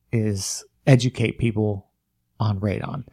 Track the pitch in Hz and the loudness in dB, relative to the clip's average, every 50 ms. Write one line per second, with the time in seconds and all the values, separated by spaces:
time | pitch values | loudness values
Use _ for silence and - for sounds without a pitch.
0 | _ - - 113 107 110 98 95 92 - - - - _ _ _ - - 135 120 | _ -4 -2 -2 0 0 -2 -4 -4 -8 -8 -10 -14 _ _ _ 4 6 6 6
1 | 123 127 - - 113 107 - - 120 117 101 107 107 104 101 98 - _ _ _ | 6 2 -2 0 -2 -2 -2 -2 -2 -2 0 0 0 -2 -2 -6 -10 _ _ _
2 | _ _ _ _ _ _ _ - - 107 101 95 104 104 92 - - - - - | _ _ _ _ _ _ _ -4 -2 -2 -2 -2 -2 -2 -2 -2 -6 -8 -8 -10
3 | - - | -12 -14